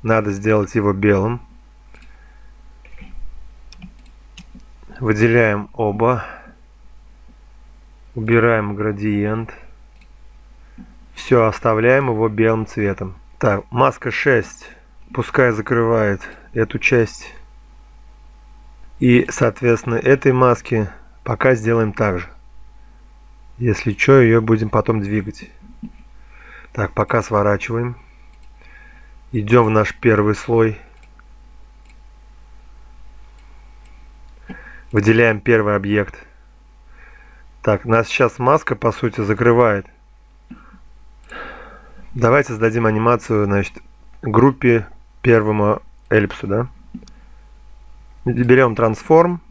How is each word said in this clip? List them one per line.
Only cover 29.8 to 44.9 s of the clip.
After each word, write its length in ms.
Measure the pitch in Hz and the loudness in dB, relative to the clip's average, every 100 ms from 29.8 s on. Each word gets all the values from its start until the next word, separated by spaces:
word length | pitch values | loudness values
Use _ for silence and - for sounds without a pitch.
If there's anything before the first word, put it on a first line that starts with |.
| 107 | 0
первый 400 | - 123 107 104 | 0 2 2 2
слой. 440 | 104 - 117 113 104 - - - - - - - - - - - - - - - - - - - - - - - - - - - - - - - - - - - - - - - - - | -2 0 2 2 -2 -16 -20 -20 -20 -20 -20 -20 -20 -20 -20 -20 -20 -20 -20 -20 -20 -20 -20 -20 -20 -20 -20 -20 -20 -20 -20 -20 -20 -20 -20 -20 -20 -20 -20 -20 -20 -20 -20 -20 -20 -6
Выделяем 500 | 110 101 113 117 107 | -2 2 4 4 2
первый 360 | 110 113 104 104 | 0 2 2 -2
объект. 400 | 101 104 98 - - - - - - - - - - - - - - - | 0 -2 -2 -6 -10 -20 -20 -20 -20 -20 -20 -20 -20 -20 -20 -20 -20 -8
Так, 240 | - 104 | -2 -2
нас 240 | 120 113 113 | 2 0 0
сейчас 300 | - 123 - | 0 -2 0
маска, 360 | 127 156 - | 0 0 0
по 160 | 120 120 | -4 -4
сути, 300 | 104 120 104 | -2 -4 -4
закрывает. 640 | 104 104 120 117 120 101 95 - _ - _ - _ - - - - - - - - - - - - - - - - | -4 0 2 4 4 0 -6 -20 _ -20 _ -20 _ -20 -20 -20 -20 -20 -20 -20 -20 -18 -16 -18 -20 -20 -20 -20 -14
Давайте 400 | - 113 135 139 | -2 2 2 2
сдадим 320 | 113 113 113 113 | 0 0 2 0
анимацию, 580 | 107 113 120 - 110 | 0 0 0 0 -2
значит, 300 | 104 101 98 - - - - - | 0 0 -2 -8 -20 -20 -20 -12
группе 640 | - 107 131 131 123 117 104 | -8 0 0 2 0 0 -2